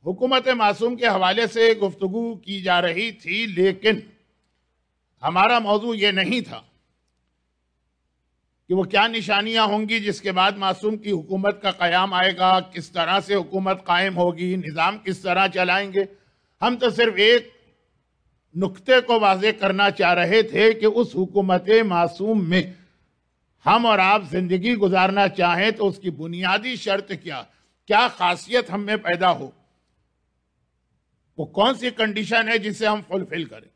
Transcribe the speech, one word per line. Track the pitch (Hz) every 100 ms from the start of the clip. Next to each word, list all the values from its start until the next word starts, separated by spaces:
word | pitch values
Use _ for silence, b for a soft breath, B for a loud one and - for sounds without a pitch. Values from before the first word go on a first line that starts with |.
حکومت | 156 190 254 262 254 240
معصوم | 208 208 233
کے | 240 233
حوالے | 190 185 208 233
سے | 226 226 220
گفتگو | 196 - 190 220 233 220
کی | - 196
جا | 180 175
رہی | 180 170 226 -
تھی، | 160 202 226
لیکن | 175 190 190 214 208 - _ _ _ _ _ _ _ _ _ _ _
ہمارا | 143 180 214 240
موضوع | 208 208 233
یہ | 220 208
نہیں | 190 185 247 -
تھا | 123 _ _ _ _ _ _ _ _ _ _ _ _ _ _ _ _ _ _ _ _ _
کہ |
وہ | 185 190
کیا | 196 226
نشانیاں | 226 180 202 220 226 214
ہوں | 208 214
گی | 226
جس | 202 -
کے | 196
بعد | 185 190 202
معصوم | 190 190 214 214
کی | 208
حکومت | 180 156 190 202 202
کا | 202 180
قیام | 175 180 196
آئے | 180 185 175
گا، | 185 185 185
کس | 175 151
طرح | 175 165 196
سے | 185
حکومت | 202 165 190 190 190
قائم | - 175 196 180
ہوگی، | 175 165 180 185
نظام | 156 156 170 214
کس | 196 185
طرح | 185 185 190
چلائیں | 185 180 185 202
گے۔ | 190 196 b b b b _
ہم | 240 240
تو | 247
صرف | - 233 190
ایک | 208 240 - _ _ _ _ _ _ _ _ _ _
نقطے | 165 185 185 - 254 240
کو | 226
واضح | 208 190 214 214
کرنا | 196 190 202
چاہ | 196 175
رہے | 175 175 220 220
تھے | - 220
کہ | 226
اس | 214 220 240
حکومت | - 185 202 190 180 185 220 220
معصوم | 175 170 170 208 220 165
میں | 180 170 - _ _ _ _ _ _ _ _
ہم | - 220
اور | 233 208
آپ | 185 214 165
زندگی | 175 180 185 220
گزارنا | 226 196 185 190 196 196 190
چاہیں | 175 175 214
تو | 220 202
اس | 180
کی | 185 143
بنیادی | 165 175 185 202 247
شرط | 240 208 196 202 185
کیا، | 170 135 110 _ _ _ -
کیا | 202 240 -
خاصیت | 180 175 - 240 240
ہم | 196
میں | 202 214 175
پیدا | 175 180
ہو، | 147 135 _ _ _ _ _ _ _ _ _ _ _ _ _ _ _ _ _ _ -
وہ | 151 190
کون | 226
سی | 247 247 240
condition | 220 208 214 226 220
ہے | 226 208
جسے | 220 214
ہم | 214 165
fulfill | 190 - 165 139
کریں۔ | 110 95